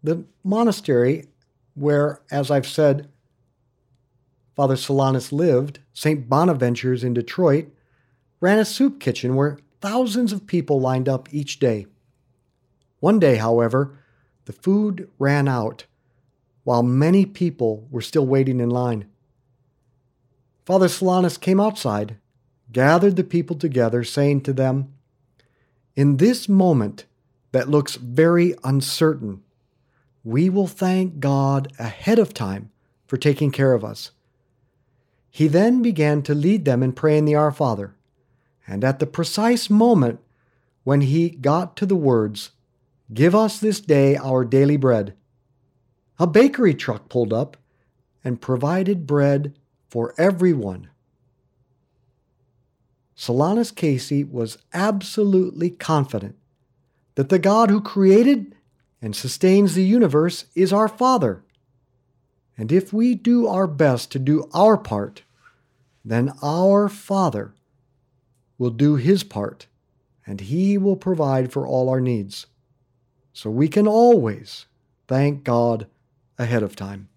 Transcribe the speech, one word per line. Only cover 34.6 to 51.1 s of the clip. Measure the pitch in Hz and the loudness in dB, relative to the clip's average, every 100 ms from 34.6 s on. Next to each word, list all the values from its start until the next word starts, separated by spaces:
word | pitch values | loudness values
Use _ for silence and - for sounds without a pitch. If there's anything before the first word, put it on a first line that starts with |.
| _ _ _ _ _ _ _ | _ _ _ _ _ _ _
He | - 156 | -2 2
then | 160 220 247 | 4 2 2
began | 233 160 151 147 | 0 0 0 0
to | 143 | -2
lead | 147 156 214 | -2 0 0
them | 143 123 | 0 0
in | 131 | -2
praying | 127 156 151 | 0 0 2
the | 151 | 2
Our | 147 151 | 2 0
Father, | 139 135 104 98 _ _ _ _ _ _ _ - | 0 -4 -4 -8 _ _ _ _ _ _ _ -12
and | 98 | -4
at | 131 135 | -2 -2
the | 147 | -4
precise | - 165 - 226 240 - | -4 -6 -2 0 0 0
moment | 208 233 214 123 113 _ _ _ _ _ _ | 2 4 4 2 -2 _ _ _ _ _ _
when | 131 143 | -2 0
he | 139 151 170 | 2 0 -2
got | 160 135 160 180 - | -2 -2 -2 -4 -6
to | 196 | -2
the | 190 | 0
words, | 143 117 107 104 - _ _ _ _ _ _ | 2 2 0 -6 -16 _ _ _ _ _ _
"Give | 110 165 | 0 2
us | 202 220 - | 4 0 -2
this | 214 202 | -4 -4
day | - 143 139 139 | 0 2 4 2
our | 135 131 | -2 -2
daily | 120 135 139 147 | 0 2 2 2
bread," | 131 117 101 - _ _ _ _ _ _ _ _ _ _ | 2 0 -2 -12 _ _ _ _ _ _ _ _ _ _
a | 175 | 2
bakery | 180 277 285 220 | 4 4 4 0
truck | 143 - 107 _ | 0 -6 -8 _
pulled | 123 113 | -4 -2
up | 113 139 - _ _ _ _ _ _ | -2 -4 -10 _ _ _ _ _ _
and | 135 120 | -10 -8
provided | - 127 143 180 190 196 143 | -4 -4 -2 -2 -2 -4 -2
bread | 147 143 143 143 - _ _ _ | 0 2 0 -4 -12 _ _ _
for | 117 117 - | -6 -6 0
everyone. | 180 180 180 147 101 92 95 _ _ | 0 2 0 0 -4 -10 -16 _ _